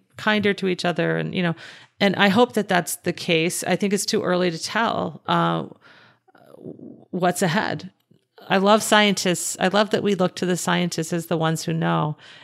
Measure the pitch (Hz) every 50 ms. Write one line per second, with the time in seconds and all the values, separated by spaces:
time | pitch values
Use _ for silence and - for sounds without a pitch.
0 | _ _ - - - 214 214 208 202 208 196 - 196 185 180 - - 175 170 175
1 | 165 165 160 165 160 160 - 185 180 170 160 - - - - - - _ _ -
2 | 202 196 - - 196 202 185 233 247 254 - 220 202 - 185 180 170 - - -
3 | - 180 175 - - - 170 160 160 175 170 - - - 185 - 208 196 208 196
4 | - - - 208 - - 180 175 180 180 165 165 - - - 214 233 208 - 180
5 | 175 175 143 - - - 175 170 170 170 170 165 - - - _ _ - - -
6 | - _ _ _ _ _ _ - - - - - - - - - - - - -
7 | - - - 180 180 180 180 - 202 170 147 214 - - - 156 - 185 _ _
8 | _ _ _ _ _ _ _ - - - 180 190 190 202 214 220 208 - 220 208
9 | 208 208 190 - - 185 175 - - - - - - 185 196 202 214 202 - -
10 | - 202 202 165 185 180 - - 190 180 185 170 - 185 175 175 180 175 - -
11 | 160 - 180 170 165 - 170 160 160 160 165 165 - 170 165 160 165 170 170 165
12 | 156 156 151 - - - - -